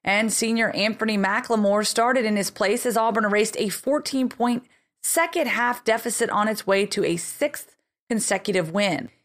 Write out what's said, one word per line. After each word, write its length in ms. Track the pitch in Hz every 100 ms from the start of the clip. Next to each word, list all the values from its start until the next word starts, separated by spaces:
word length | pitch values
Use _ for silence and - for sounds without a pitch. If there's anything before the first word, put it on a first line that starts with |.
and 260 | 196 202 226
senior 380 | - 226 226 220
Anthony 480 | - 208 214 220 208
McLemore 680 | 190 214 247 220 202 208
started 380 | 208 - 233 254
in 140 | 214 208
his 120 | 190
place 360 | - 196 240
as 100 | 247
Auburn 300 | 226 226 220
erased 320 | 208 208 214 -
a 80 | 214
fourteen-point 960 | - 254 294 - 269 254 - 240 240 - _ _ _
second-half 800 | - - 339 339 262 202 240 240
deficit 460 | - 226 240 - 233
on 180 | 202 208
its 180 | 208
way 200 | - 196
to 180 | 202 202
a 140 | 160 170
sixth 580 | - - 294 - - _ _ _ _
consecutive 640 | 220 - 190 208 185 160
win. 380 | 185 202 156 - _